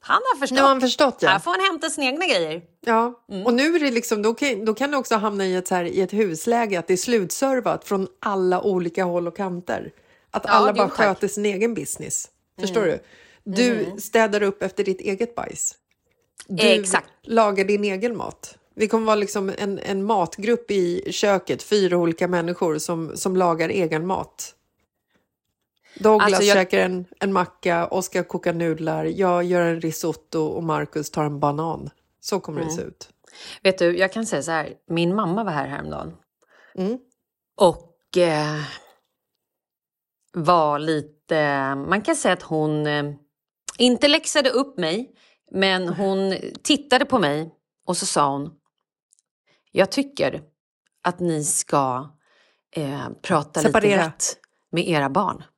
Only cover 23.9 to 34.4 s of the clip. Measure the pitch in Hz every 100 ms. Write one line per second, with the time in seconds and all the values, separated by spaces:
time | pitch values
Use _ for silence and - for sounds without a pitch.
23.9 | 156 175 185 - - - _ _ _ _
24.9 | _ _ _ _ _ _ _ _ _ _
25.9 | - 208 214 208 190 202 202 185 196 185
26.9 | 185 180 - 202 190 180 _ 185 170 170
27.9 | 190 185 185 180 180 175 170 170 160 156
28.9 | 156 160 165 190 175 175 180 170 165 165
29.9 | 156 170 156 _ 165 156 - 165 151 147
30.9 | 156 147 - 151 143 147 143 165 143 143
31.9 | _ _ _ - 196 - 147 160 165 -
32.9 | - - _ _ - - - 190 185 170
33.9 | 175 190 220 226 156